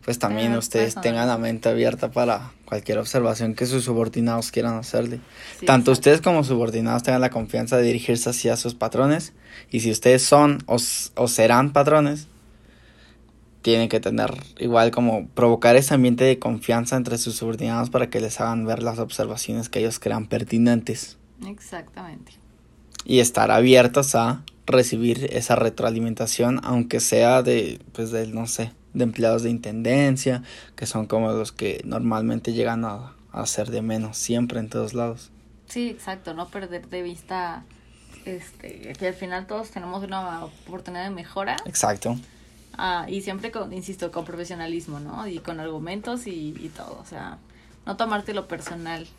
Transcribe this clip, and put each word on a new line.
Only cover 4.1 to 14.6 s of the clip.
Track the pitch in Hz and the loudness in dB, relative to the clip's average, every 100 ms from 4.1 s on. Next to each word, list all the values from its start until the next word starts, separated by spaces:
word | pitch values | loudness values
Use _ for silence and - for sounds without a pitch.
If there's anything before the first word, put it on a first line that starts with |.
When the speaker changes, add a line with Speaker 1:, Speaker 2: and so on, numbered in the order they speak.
| 117 117 117 117 | 0 0 0 -2
Speaker 1:
quieran | - 117 | -2 -2
hacerle. | 113 117 117 120 120 - - - - | -4 -2 -2 -2 -6 -12 -20 -20 -4
Speaker 2:
Sí, | 120 | 4
Speaker 1:
Tanto | 131 123 | 6 6
Speaker 2:
exacto. | |
Speaker 1:
ustedes | 127 143 151 | 6 8 6
como | 170 165 | 6 2
subordinados | 131 123 117 113 113 120 | 2 2 0 0 0 0
tengan | 120 127 | 2 2
la | 127 | 2
confianza | 120 107 117 117 127 | 0 -4 -4 2 2
de | |
dirigirse | 120 117 - 120 - | 4 2 0 0 0
hacia | 123 117 117 | 0 0 0
sus | 120 | -2
patrones, | 120 113 120 135 156 - - - - - | -4 -2 2 2 2 -2 -16 -20 -20 -6
y | 120 | -2
si | 113 | 0
ustedes | 107 123 127 | 2 6 6
son | 131 147 147 143 - | 8 8 8 4 0
o | 117 | -2
s-, | - - - - | 0 -4 -6 -2
o | 120 | 0
serán | - 113 120 143 | 4 6 6 4
patrones, | 143 143 151 147 147 - - - - - _ - - - _ _ _ _ _ | 4 6 6 4 -2 -10 -20 -20 -20 -20 _ -20 -20 -20 _ _ _ _ _
tienen | - 117 113 | 2 2 2
que | 113 | 0
tener | 98 113 107 - - | 0 -2 -2 -4 -14
igual | - | -6